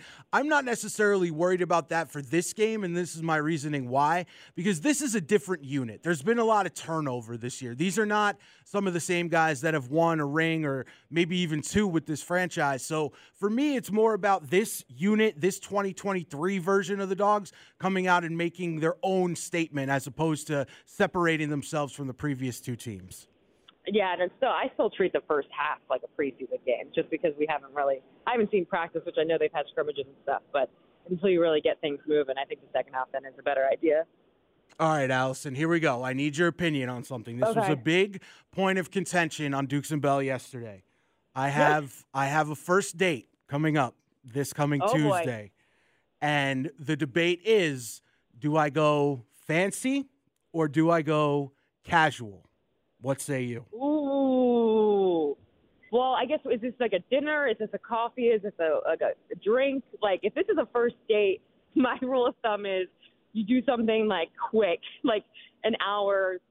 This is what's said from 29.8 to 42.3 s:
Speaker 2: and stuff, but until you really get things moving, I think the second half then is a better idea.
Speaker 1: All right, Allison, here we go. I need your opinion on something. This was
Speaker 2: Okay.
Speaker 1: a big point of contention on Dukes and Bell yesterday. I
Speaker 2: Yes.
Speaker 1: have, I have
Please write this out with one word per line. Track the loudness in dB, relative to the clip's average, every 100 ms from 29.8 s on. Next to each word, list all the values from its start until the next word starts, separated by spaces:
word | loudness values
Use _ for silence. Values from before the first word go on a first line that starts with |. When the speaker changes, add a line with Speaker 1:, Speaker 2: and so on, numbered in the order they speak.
| -4 -6 -10
Speaker 2:
and | -8
stuff, | -4 -4 -2
but | -2 -2 _ _ _ -8
until | -2 2
you | 2
really | 4 2
get | 0 0
things | -4 -6 0
moving, | 0 0 -4
I | -8
think | -12
the | -6
second | -6 -4
half | -6 -6
then | -8 -10
is | -8
a |
better | -2 0 0
idea. | 0 2 2 0 _ _ _ _ _ _ -2
Speaker 1:
All | 0 2
right, | 2
Allison, | 0 0 -4 -8
here | -4 0
we | 2
go. | 2 0
I | -2
need | -2 -2 0
your | 0
opinion | 0 -2 -2 -4
on | -6
something. | -8 -10 -8 -2
This | 0
was | 2
Speaker 2:
Okay. | 0
Speaker 1:
a | 0
big | 2 2 0 -4 -20 -20 _
point | -2 0 0
of | -2
contention | -4 -2 0 -2 -2 -4
on | -2 -2
Dukes | -2 -2
and | -2
Bell | 0 2
yesterday. | 0 -4 -8 -14 -14 -16 _ _ _ _ _
I | -4 0
Speaker 2:
Yes. | 4
Speaker 1:
have, | 4 2 -2 -14 -8
I | -4
have | 0